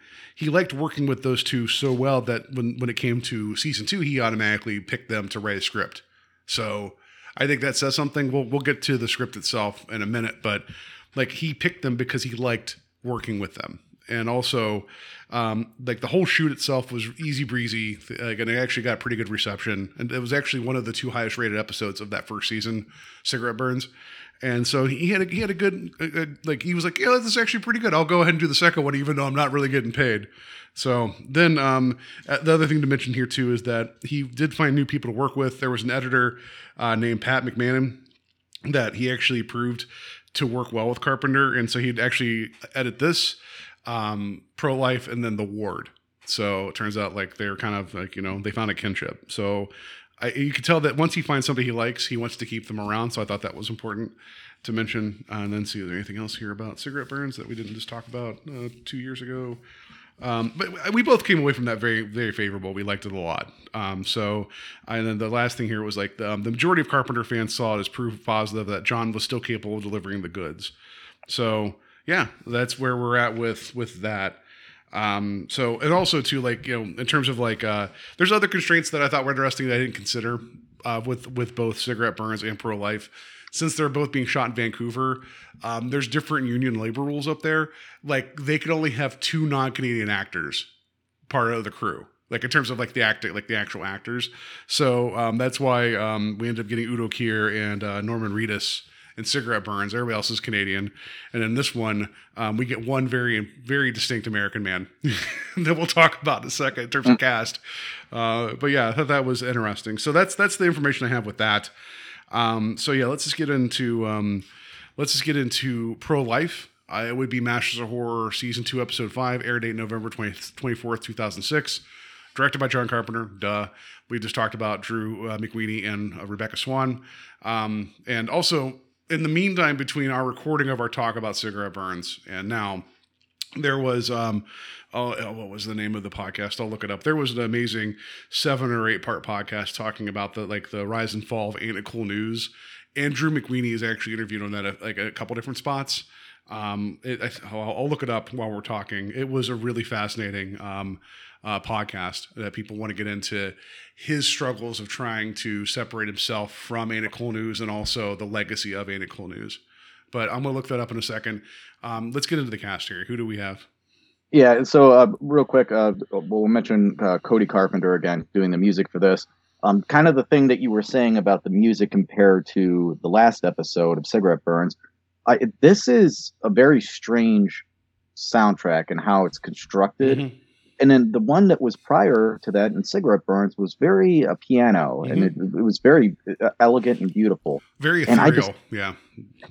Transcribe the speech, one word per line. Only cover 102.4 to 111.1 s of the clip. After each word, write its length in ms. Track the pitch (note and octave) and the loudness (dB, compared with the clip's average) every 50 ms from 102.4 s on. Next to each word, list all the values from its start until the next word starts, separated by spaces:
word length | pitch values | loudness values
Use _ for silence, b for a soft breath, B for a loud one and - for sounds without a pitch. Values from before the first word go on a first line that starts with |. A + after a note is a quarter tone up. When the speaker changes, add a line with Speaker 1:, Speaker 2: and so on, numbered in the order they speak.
| A2+ G#2+ G#2+ | -4 -2 -2
Speaker 1:
we 100 | A2+ B2+ | -2 -2
get 200 | A#2+ B2 A2 A2+ | -2 -4 -4 -4
one 220 | B2 C3+ C3 C3 | -2 0 0 0
very, 320 | A#2+ B2+ B2 B2 A#2+ A2+ G#2+ G#2 - - C3+ B2 | 0 0 0 0 0 0 -2 -2 -6 -10 -14 -6
very 260 | A#2+ C#3 C#3+ C#3 B2+ | -2 0 0 0 0
distinct 360 | A2+ A#2+ - - B2 A2 G2+ | -2 -2 -2 -2 -2 -4 -4
American 340 | A2+ G#2+ G#2 G2+ G2 - G#2+ | -4 -2 -2 -2 -2 -4 -4
man 260 | G2+ F#2+ F#2 F2+ F#2+ - _ | -4 -4 -4 -4 -6 -10 _
<laughs> 640 | _ - C#3+ G#2 - - - - - - - - | _ -2 -2 -2 -2 -4 -6 -8 -8 -12 -8 -4
that 180 | F#3 E3 D#3 E3+ | -2 0 2 2
we'll 120 | D3+ E3+ | 2 0
talk 340 | E3+ - E3 E3 - - - | 2 6 6 6 6 6 2
about 220 | C#3 D3+ B2 - - | -2 -2 -2 -2 -4
in 60 | - | -6
a 20 | |
second 320 | - - C#3 C3+ - B2+ A#2+ | -4 -4 -2 -2 -2 -4 -4
in 60 | A#2+ | -2
terms 160 | - C#3 B2+ | -2 4 6
of 100 | B2+ A#2+ | 6 6
Speaker 2:
Mm. 20 | - | 6
Speaker 1:
cast. 400 | C3+ B2+ A#2+ A2 A2+ - - B B B B B B B B B B - | 4 2 2 2 0 -4 -6 B B B B B B B B B B -8
Uh, 420 | - A#2 A#2 A2+ A2+ A#2 A#2 A2 B2+ | -4 -2 0 0 0 0 -2 -4 -4
but 140 | B2+ D3 | -2 0
yeah, 220 | C#3+ C#3 C3+ A#2 A2+ | 2 2 4 2 2
I 20 | A2 | 2
thought 140 | D3+ D3+ | 0 0
that 180 | C3 C#3+ C#3 C3 | 2 2 2 2
was 160 | B2+ B2+ A#2 | 0 -2 -2
interesting. 560 | B2 B2+ B2 A#2+ A2 G#2 G2+ - - A2 G#2+ | -2 -2 -2 0 -2 -2 -4 -6 -6 -6 -6
So 140 | G#2 - D3 | -4 -2 2
that's, 240 | D3 E3+ F#3+ F#3 - | 4 4 4 4 2
that's 200 | - G3+ G3 - | 2 2 2 2
the 100 | - F#3 | 2 2
information 420 | F3 D#3 D3 C#3+ C#3 C3+ - C3+ | 2 2 2 0 0 0 0 0
I 20 | |
have 160 | A#2 | -2